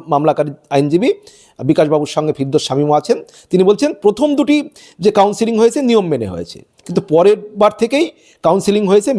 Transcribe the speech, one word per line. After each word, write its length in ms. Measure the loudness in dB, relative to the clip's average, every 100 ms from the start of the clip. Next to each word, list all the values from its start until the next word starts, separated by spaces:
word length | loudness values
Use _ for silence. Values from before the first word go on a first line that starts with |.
| 0
মামলাকারী 380 | -2 0 -2 -4 -8 -4 -2
আইনজীবী 340 | 0 0 0 -4 -8 -20 _ -8 -2
বিকাশবাবুর 420 | 0 2 0 -2 -4
সঙ্গে 180 | -4 -4
ফিরদৌস 260 | -2 -2 -2
শামীমও 280 | -2 0 0
আছেন। 160 | 0 -4 -6 -20 -2
তিনি 140 | 0 2
বলছেন 200 | 2 -2 0
প্রথম 260 | -2 0 0 0
দুটি 180 | 0 0 -2 -14 -20 -4
যে 60 | 0 2
কাউন্সেলিং 360 | 0 0 -2 2
হয়েছে 180 | 2 2 2
নিয়ম 160 | 2 0
মেনে 140 | -4 -6
হয়েছে, 260 | -10 -12 -16 _ _ -6
কিন্তু 160 | -6 0
পরের 260 | 4 4 2 -2 0
বার 120 | 0 0
থেকেই 240 | -2 0 -2 -6 _ _
কাউন্সেলিং 400 | -2 0 0 0 2
হয়েছে 200 | 2 2